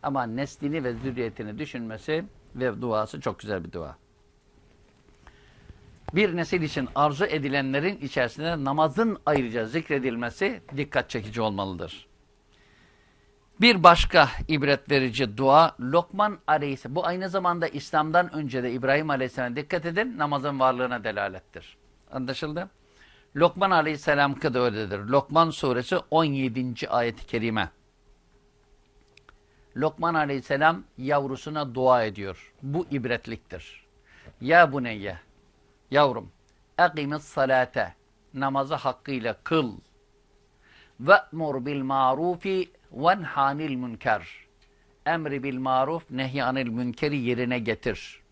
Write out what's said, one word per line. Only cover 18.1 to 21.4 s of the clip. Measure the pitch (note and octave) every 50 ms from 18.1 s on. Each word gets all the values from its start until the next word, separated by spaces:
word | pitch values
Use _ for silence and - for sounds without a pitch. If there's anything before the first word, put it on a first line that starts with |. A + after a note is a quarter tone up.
| D#3 F3 F3+ - -
önce | D#3 D3+ C3+ A#2+ C3 B2
de | B2 A#2+
İbrahim | B2+ A#2+ C3 C3+ D3 D#3 D#3
Aleyhisselam'a | C#3+ C3 C3 B2+ - - B2+ B2 A#2+
dikkat | C3 C#3+ - - F3 D#3
edin, | E3+ E3 F#3 A3 C4 A#3 -
namazın | D3+ D3 D3 C#3+ C3 D3 C#3+ C3+
varlığına | C3 C3 B2+ B2 B2+ B2 B2 A#2+ G2+
delalettir. | A#2 G#2 G2+ G2+ G2 F#2 F#2